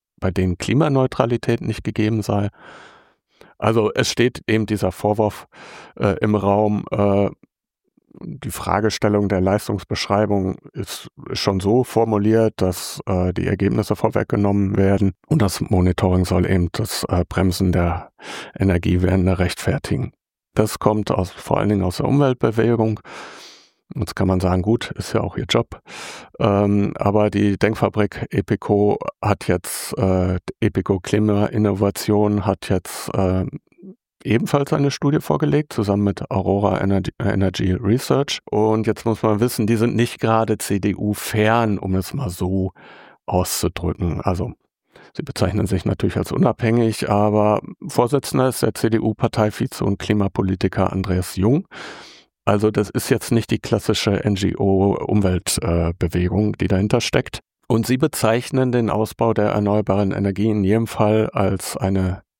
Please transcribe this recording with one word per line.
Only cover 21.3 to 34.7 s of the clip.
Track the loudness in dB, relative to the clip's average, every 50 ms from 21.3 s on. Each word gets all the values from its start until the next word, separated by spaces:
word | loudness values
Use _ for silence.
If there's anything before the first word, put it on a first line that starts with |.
| -6
vor | -10 -6 -2 0 0
allen | 2 2
Dingen | 2 2 0
aus | 0 -2
der | -2 0
Umweltbewegung. | 0 2 2 2 2 2 0 0 0 2 2 2 2 2 2 2 0 -2 -4 -8 -14 -18 -16 -16 -16 -18 -20 -20 -20 -20 -20 _ _ _ _ _ -12 -8
Jetzt | -6 -6 -4 -2
kann | 0 0
man | 2 2 2
sagen, | 2 2 0 0 2
gut, | 2 0 0 -2 -6 -8
ist | -8 -8 -4 -2
ja | -2
auch | -2 -2 -4
ihr | -6 -4 0
Job. | 0 0 0 -2 -6 -20 _ -20 -18 -16 -16 -16 -16 -18 -20 -16 -6 -2
Ähm, | 0 2 4 4 4 4 4 2 2 0 -2
aber | -2 0 2 2 2 2 2
die | 2 2 2 2 2
Denkfabrik | 2 2 0 0 2 0 -2 0 0 -2 -2 -2 -6 -8 -4
Epico | -2 -2 -2 0 -2 -2 0 0 2 2 4 2 2 0 -4 -8 -8 -4 -2
hat | -2 -2 0 0
jetzt, | 0 0 0 -2 -4 -10 -10 -10 -8 -4
äh, | -2 0 2 2 2 2 2 0 -2 -4 -8 -6 -2
Epico | -2 -2 0 0 0 0 0 -2
Klima | -2 0 0 2 2 2 2 2 0
Innovation | 0 0 0 2 2 2 2 0 0 0 -2 -2 0 2 2 2 2 2 0 0
hat | -2 -2 -2 -2 -2
jetzt, | -2 -2 -2 -6 -12 -12 -10 -6 -2
äh, | 0 0 2 2 0 0 -2 -6 -10 _ _ _ _ -20 -20 -20 _ _ _ _ _ -4
ebenfalls | 0 0 0 0 2 0 0 0 0